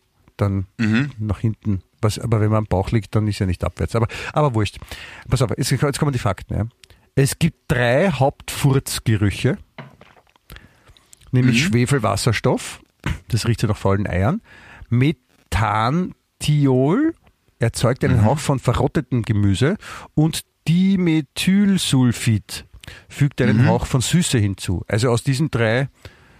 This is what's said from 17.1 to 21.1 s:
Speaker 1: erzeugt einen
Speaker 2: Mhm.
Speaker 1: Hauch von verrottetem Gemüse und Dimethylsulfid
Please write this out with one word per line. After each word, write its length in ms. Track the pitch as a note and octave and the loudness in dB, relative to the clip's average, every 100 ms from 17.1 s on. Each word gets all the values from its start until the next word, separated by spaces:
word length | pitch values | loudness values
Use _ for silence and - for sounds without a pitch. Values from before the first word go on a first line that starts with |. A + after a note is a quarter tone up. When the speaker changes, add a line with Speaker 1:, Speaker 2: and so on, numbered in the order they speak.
| - _ _ _ - | -4 _ _ _ -4
Speaker 1:
erzeugt 440 | A2+ - A#2+ C3+ | -4 0 0 0
einen 140 | D3 E2+ | 2 4
Speaker 2:
Mhm. 40 | G#2 | 4
Speaker 1:
Hauch 140 | D3 | 2
von 200 | - C3+ | 0 -2
verrottetem 640 | - A#2 C3+ F3 - B2 | 0 0 0 -2 -2 -2
Gemüse 540 | G#2+ G#2 G2+ F#2 C3+ G#3 - - - | 0 0 2 2 0 -2 -8 -18 -8
und 300 | - D#3 - - _ - | 0 0 -2 -12 _ 0
Dimethylsulfid 2000 | E3+ F#3+ G3 F3 | 2 4 2 2